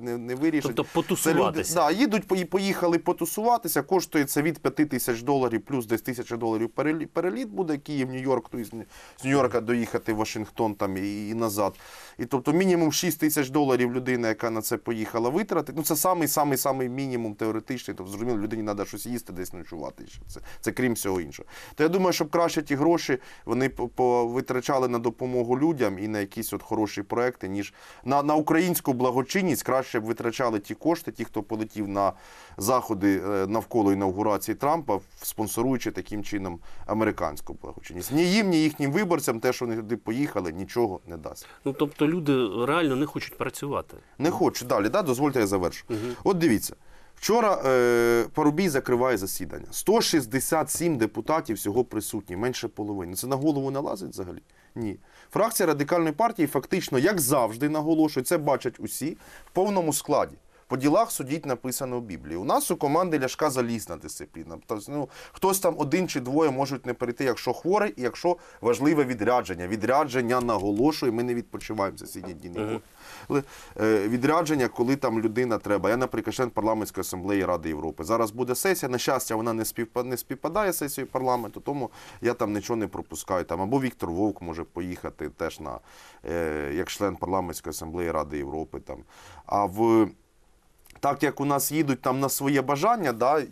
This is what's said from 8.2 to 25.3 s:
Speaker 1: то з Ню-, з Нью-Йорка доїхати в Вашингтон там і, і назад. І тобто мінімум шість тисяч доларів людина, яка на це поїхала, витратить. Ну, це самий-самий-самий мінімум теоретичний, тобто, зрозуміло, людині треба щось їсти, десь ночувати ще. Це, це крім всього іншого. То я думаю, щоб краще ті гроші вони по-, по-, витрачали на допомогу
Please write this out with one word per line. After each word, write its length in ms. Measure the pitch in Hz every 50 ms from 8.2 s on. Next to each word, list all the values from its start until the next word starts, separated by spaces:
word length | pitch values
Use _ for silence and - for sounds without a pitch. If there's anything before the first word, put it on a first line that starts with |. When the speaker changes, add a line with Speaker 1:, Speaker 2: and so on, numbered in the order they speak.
| 127 135 131 123 113 -
Speaker 1:
то 140 | - 123 113
з 100 | 104 113
Ню-, 120 | 113 104 - - - - - - -
з 40 | -
Нью-Йорка 360 | 131 139 143 127 123 123 120
доїхати 520 | 107 110 120 120 117 110 - 117 - - 113
в 20 |
Вашингтон 600 | 107 110 - - 107 107 - - - 120 110 104
там 220 | - 104 98 95 95
і, 300 | 98 101 101 104 107 104
і 60 | 113
назад. 420 | 117 117 110 101 104 101 95 - - - - - - - - - -
І 60 | -
тобто 280 | 120 - 131 123 151 147
мінімум 380 | 175 196 190 180 170 165 156
шість 280 | 147 - - 175 147 -
тисяч 300 | 156 156 147 151 139 127
доларів 440 | 135 151 147 135 127 120 127 120 120
людина, 340 | 131 127 131 127 120 117 110
яка 220 | 110 107 - 117
на 120 | 113 110
це 160 | 104 - 120 107
поїхала, 520 | - - 120 110 110 107 - 113 113 123
витратить. 460 | 139 185 220 - 202 165 143 139 131
Ну, 80 | 156 151
це 120 | - 165
самий-самий-самий 920 | 151 - 185 185 175 156 147 - 160 147 147 135 123 - 143 135 135 131 123
мінімум 460 | 123 135 139 135 127 120 113 107 101
теоретичний, 640 | - 113 110 107 110 110 - 131 120 - - 101 -
тобто, 140 | 92 95
зрозуміло, 260 | 101 98 113 123 120 104
людині 260 | 101 110 117 110 107
треба 220 | 107 101 101 98
щось 200 | - - 101 -
їсти, 280 | 117 123 120 - - 92
десь 200 | 87 92 - -
ночувати 540 | 90 80 - - 80 71 67 - - - -
ще. 120 | - - - -
Це, 120 | - - - - - -
це 100 | - 113
крім 220 | 104 - 127 123 113
всього 280 | - - 98 95 92
іншого. 280 | 82 73 69 - - - - - - - -
То 80 | - 147
я 60 | 165
думаю, 240 | 175 190 185 180 160
щоб 160 | - 165 147
краще 320 | - 170 170 165 - 165
ті 140 | 151 - 143
гроші 420 | 131 151 165 170 156 - - 135 123 - - - - -
вони 240 | - 117 123 135 131
по-, 180 | - - 120 120
по-, 400 | - - 127 123 127 123 120 117
витрачали 600 | 120 131 127 - 127 127 123 - 143 131 127 123
на 120 | 120 117
допомогу 600 | 117 123 113 - 131 127